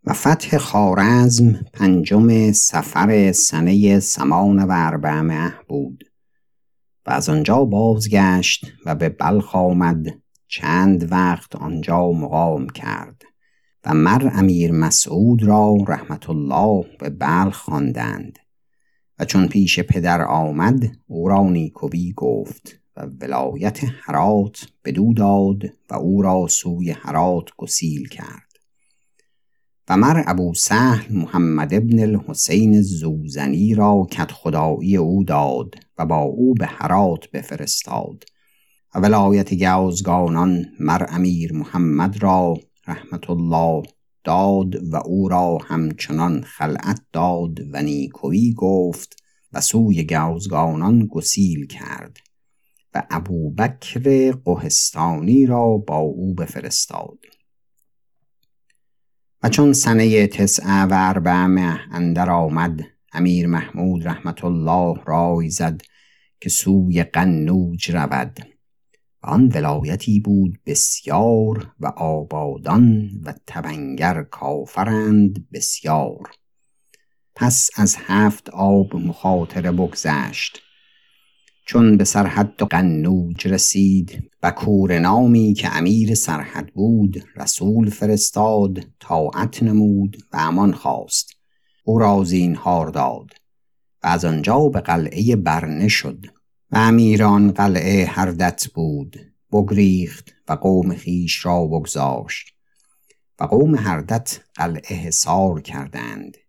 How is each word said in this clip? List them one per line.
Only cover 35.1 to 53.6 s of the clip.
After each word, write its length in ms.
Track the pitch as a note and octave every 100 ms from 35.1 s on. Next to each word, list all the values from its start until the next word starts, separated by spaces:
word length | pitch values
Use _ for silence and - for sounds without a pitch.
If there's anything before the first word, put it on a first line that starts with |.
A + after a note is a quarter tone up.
| G2
داد 500 | E2 D2 C#2+ B1+ D2 - _ -
و 80 | D#2+
با 120 | D#2
او 360 | C#2+ C#2+ B2+
به 120 | B2 -
هرات 640 | - - F2+ G2 D#2+ -
بفرستاد 920 | C#2 D2 D2 D2 - - A#1+ - - - _ _ _ _ _ _
و 40 | F#2
ولایت 560 | G#2 G#2+ G2 G2+ G2
گوزگانان 1120 | F#2+ F#2 F#2 F#2+ F2+ F#2 F2+ F2 E2 F2+ F2+ - -
مر 260 | D#2 E2+ -
امیر 440 | E2+ F#2 F2 E2
محمد 680 | D#2 D2+ F2+ E2+ D2+ F2+ G#2
را 340 | G2+ F#2 F2 D#2+ _ _ -
رحمت 440 | E2+ - F2 -
الله 520 | F2 E2+ D#2+ E2 D#2+ D2+ _ _ _
داد 680 | - F2 G2 G2 F#2 - E2+
و 40 | D#2+
او 320 | - F#2+ F#2+
را 300 | F2+ F2 E2
همچنان 840 | - E2 D#2 D2+ - D#2 E2 D2
خلعت 580 | - - D2+ C#2+ F#2+ A2 _
داد 480 | D#2+ F2 F2 E2+ D#2+ D2
و 100 | C#2+
نیکویی 720 | D2 C#2+ C#2 - C#2 F#2 A#2+ A#2
گفت 600 | F#2+ F#2+ F2+ E2+ - _ _ _ _
و 80 | -
سوی 440 | - - A2+ E2+
گوزگانان 1040 | D#2+ E2 D#2+ E2 F#2+ D#2 E2 D#2 F2+ A#2 G#2+
گسیل 600 | - - - F#2+ D#2 C#2
کرد 520 | - - - - - _ _ _ _ _ _ _
و 80 | - -
ابوبکر 1200 | F2 F#2+ F2 D2+ E2+